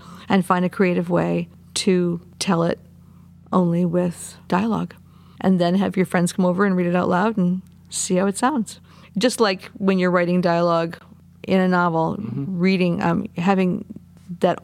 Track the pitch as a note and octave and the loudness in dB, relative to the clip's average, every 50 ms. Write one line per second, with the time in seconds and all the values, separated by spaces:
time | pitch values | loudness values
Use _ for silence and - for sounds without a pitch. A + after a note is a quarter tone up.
0 | - - - - - - G3 F#3+ F3 - F#3 F3+ F3+ F3 - - G3 F3+ F3 F#3 | -12 -20 -20 -20 -4 0 0 0 2 2 2 2 2 -2 0 0 0 2 2 0
1 | E3+ F3 F3 E3+ E3 F3 F3 F3 F3 - - - - - - - - G3 F#3 F3+ | 0 0 0 0 0 0 0 -2 -4 -6 -10 -20 -20 -10 -8 -2 0 2 2 2
2 | F3+ F3 E3+ E3+ - - - - - G3 F3+ E3 E3+ E3 - - - - - - | 2 0 -2 -4 -8 -14 -14 -8 -2 0 0 2 2 0 -2 -4 -8 -16 -20 -20
3 | - - - - - - - - - - - F#3 F3+ E3+ E3+ E3+ F3+ E3+ E3 F3+ | -20 -20 -20 -20 -20 -20 -20 -20 -10 -2 0 2 2 2 2 0 0 0 0 0
4 | F3+ F3 E3 - - - - - - - F3 F3+ G#3+ A#3 G#3 E3+ F3 - - - | 0 -2 -4 -8 -14 -18 -18 -20 -6 -2 -2 0 0 0 -2 -4 -4 -6 -10 -16
5 | - - - - - - - - - F#3+ F#3+ F3 F3 E3+ F3+ G3 F#3+ G3 F#3 G3 | -20 -20 -20 -20 -20 -20 -14 -4 0 0 2 2 2 2 2 0 0 0 0 -2
6 | F3 - - F3+ F3 F3+ - - F3+ F3+ F3 F#3 G#3 G3+ F#3 F3+ F3+ F3 F3 F3+ | -2 0 0 0 0 0 0 0 0 0 2 2 0 0 2 0 0 0 0 0
7 | F3+ F3 F3+ F3 G3 A3+ A3 G#3+ F3+ F3 F#3 F#3 - - - - - - - - | 0 0 0 0 0 0 0 0 0 0 0 -2 -6 -12 -20 -20 -20 -12 -8 -8
8 | - - F#3 F3+ G3 G3+ F#3+ - B3 B3+ D#4 B3+ G#3+ - - - - - - - | -4 -2 0 0 0 0 -2 0 -2 0 0 -2 -4 -6 -8 -16 -20 -20 -20 -20
9 | - - - F#3+ G3+ B3 - - A3+ G3+ F#3+ F#3 - - - - G3 F#3+ G3 F#3 | -20 -10 -4 0 0 0 2 2 0 0 0 -2 -8 -14 -10 -2 0 0 2 2
10 | F3+ F3+ F3 F3+ F3 F3 F3+ F3+ F3 F3 E3+ E3+ F3 F3 E3+ E3 E3+ E3+ E3+ - | 2 2 2 2 2 2 2 2 2 2 2 2 2 2 2 0 0 -4 -6 -12
11 | - - - - - - - - - - F#3+ F#3+ F#3 F#3 F3+ F3+ F3 F3 D#3+ D#3+ | -18 -20 -20 -20 -20 -20 -20 -18 -4 0 2 2 2 2 2 2 2 2 2 0
12 | D#3+ E3 - - - A#2+ B2 C#3 C#3 E3 F#3+ E3+ F3+ F#3+ F#3+ F3 F#3 F3 E3+ - | 0 0 -2 -4 -6 -8 -6 -6 -6 -6 -2 0 2 2 2 2 2 0 0 0
13 | - E3+ E3+ - - - - - E3+ G3 G3 F#3+ F#3 F3+ F3 - - - - - | 0 0 0 -2 -4 -6 -6 -2 0 0 2 2 2 0 0 -4 -6 -12 -16 -18
14 | - - - - - - F3 - - F3+ - - | -20 -20 -20 -20 -16 -16 -6 -2 0 0 0 0